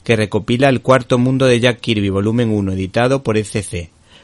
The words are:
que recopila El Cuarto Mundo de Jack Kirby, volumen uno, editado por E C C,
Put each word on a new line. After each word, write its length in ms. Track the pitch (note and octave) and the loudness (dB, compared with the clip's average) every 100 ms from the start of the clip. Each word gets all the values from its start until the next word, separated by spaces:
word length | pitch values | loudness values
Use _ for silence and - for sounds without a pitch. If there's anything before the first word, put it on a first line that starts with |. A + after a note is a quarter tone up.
que 120 | - A2+ | -2 0
recopila 520 | G#2 G#2+ - A#2+ C#3 | 0 -4 -2 2 2
El 120 | B2 | 2
Cuarto 380 | - C3 A#2+ B2 | 2 2 2 0
Mundo 280 | B2+ C3 C3 | 0 2 2
de 140 | A#2+ | 2
Jack 200 | B2 A2 | 2 -2
Kirby, 280 | - G#2+ G2+ | -2 -2 0
volumen 420 | F#2+ G#2 A#2 A2+ | 0 0 0 0
uno, 220 | G#2+ F#2+ | 0 -2
editado 500 | F#2+ F#2 A#2 B2+ C3+ | -4 -4 0 0 0
por 140 | B2+ G#2+ | 0 -2
E 80 | |
C 180 | G#2 - | -2 -6
C, 280 | - F2 E2 _ _ - | -8 -10 -12 _ _ -20